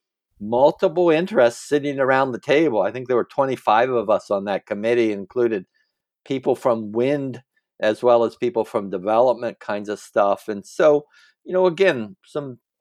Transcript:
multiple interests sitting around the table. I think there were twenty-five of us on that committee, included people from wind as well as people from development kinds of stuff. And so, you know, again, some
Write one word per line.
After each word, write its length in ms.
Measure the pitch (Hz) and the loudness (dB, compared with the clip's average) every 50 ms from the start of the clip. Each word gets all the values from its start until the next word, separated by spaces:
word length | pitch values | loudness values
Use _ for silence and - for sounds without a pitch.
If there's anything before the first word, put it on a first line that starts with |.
| _ _ _ _ _ _ _ _ | _ _ _ _ _ _ _ _
multiple 680 | 104 104 117 123 135 151 165 - - 185 156 175 180 170 | -8 -4 0 4 4 4 2 2 -2 0 0 2 2 2
interests 600 | 156 156 180 196 220 147 123 117 117 - - - | 2 2 0 0 2 2 2 2 2 -2 -6 -2
sitting 300 | 143 147 139 147 139 135 | -2 -2 -2 -2 -4 -2
around 320 | 135 127 135 131 135 135 | 0 2 2 2 2 0
the 80 | 123 107 | -4 -8
table. 420 | - - 139 147 165 151 117 107 | -2 0 2 2 2 2 0 0
I 100 | 92 98 | -2 -2
think 160 | 107 131 127 120 | -4 -8 -4 -2
there 80 | 127 | 0
were 80 | 117 98 | 0 0
twenty-five 680 | - - - 139 135 127 117 - - 107 110 123 131 | -2 -2 -2 -2 -2 -2 -4 0 2 2 2 2 2
of 200 | 127 120 107 101 | 0 -2 0 0
us 200 | 107 92 - - | 0 -2 0 -2
on 140 | 104 98 95 | -4 -4 -2
that 200 | 104 98 95 - | -4 -6 -6 -6
committee, 480 | - 107 101 104 113 120 120 117 110 104 | -8 -8 -4 -2 0 0 2 2 0 -2
included 520 | 101 98 90 - 123 123 117 110 98 90 _ _ _ _ _ _ _ _ _ _ _ _ | -4 -8 -8 -4 -2 -2 0 -2 -4 -8 _ _ _ _ _ _ _ _ _ _ _ _
people 300 | - 139 131 - 151 131 | -8 -6 -4 -2 -2 -2
from 360 | - - 131 117 113 110 104 | 0 0 -2 -2 -2 -4 -4
wind 520 | 104 113 123 135 147 147 139 135 123 120 - _ _ _ _ _ _ _ | -2 0 0 0 0 -2 -4 -6 -10 -12 -16 _ _ _ _ _ _ _
as 240 | - 107 107 - - | -2 -2 -2 2 2
well 200 | 123 120 120 117 | 4 4 4 4
as 120 | 110 - | 0 -2
people 300 | _ - 123 120 117 107 | _ -4 -4 -2 -2 -4
from 240 | - - 117 98 98 | -2 -4 -6 -6 -4
development 680 | 92 95 90 101 107 113 123 131 117 110 123 117 95 - | -8 -6 -4 0 2 4 4 2 2 0 -4 -10 -10 -10
kinds 280 | - - 107 104 104 101 | -10 -8 -8 -8 -6 -8
of 100 | 107 101 | -8 -10
stuff. 480 | - - _ 113 104 101 98 - - - | -10 -6 _ 0 2 2 0 -2 -4 -8
And 160 | 107 101 95 | -10 -10 -10
so, 400 | - - - 160 156 147 147 135 _ _ _ _ _ _ _ _ | -16 -4 2 4 4 4 2 0 _ _ _ _ _ _ _ _
you 100 | - 175 | -4 0
know, 120 | 185 185 | 2 2
again, 500 | 185 165 151 196 185 156 123 110 104 95 _ _ | 2 2 2 2 2 2 0 -6 -8 -12 _ _
some 340 | _ _ 151 143 135 123 113 _ _ _ _ | _ _ -10 -10 -10 -14 -18 _ _ _ _